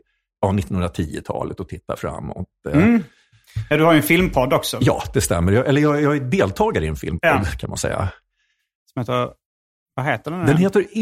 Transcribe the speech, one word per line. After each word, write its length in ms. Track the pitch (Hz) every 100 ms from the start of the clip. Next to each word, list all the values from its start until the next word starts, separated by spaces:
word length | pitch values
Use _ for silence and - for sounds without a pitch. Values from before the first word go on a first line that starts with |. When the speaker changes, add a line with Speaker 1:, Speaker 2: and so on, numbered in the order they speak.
| - _ _ _
Speaker 1:
ja, 100 | 98
nittonhundratio-talet 1080 | 101 - 92 90 - 80 - - - 78 -
och 100 | 92
tittar 260 | - - -
framåt. 520 | 82 - - - 92 _ -
Eh, 80 | 143
Speaker 2:
Mm. 200 | 208 233 160 _ _ _ _ - -
Ja, 80 | 151
du 60 |
har 80 | 160
ju 40 | 156
en 60 |
filmpodd 500 | 147 170 185 139 131
också. 240 | 151 - 117
Speaker 1:
Ja, 220 | - - -
det 80 | -
stämmer. 300 | - 87 87
Jag, 160 | 107 135
eller 140 | 139
jag, 200 | 151 147
jag 140 | 147 147
är 40 |
deltagare 640 | 127 190 98 - 214 123 78
i 20 |
en 80 | 76
filmpodd, 340 | - 85 165
Speaker 2:
Ja. 120 | 139 92 -
Speaker 1:
kan 100 | -
man 80 | -
säga. 320 | - - 95 - _ _ _ _ _ _ _
Speaker 2:
Som 60 | -
heter, 300 | 120 123 123 - _ _ _ _ _ -
vad 100 | 135
heter 260 | 117 -
den? 140 | 180 -
Speaker 1:
Den 120 | 160
heter 280 | 190 202 - 220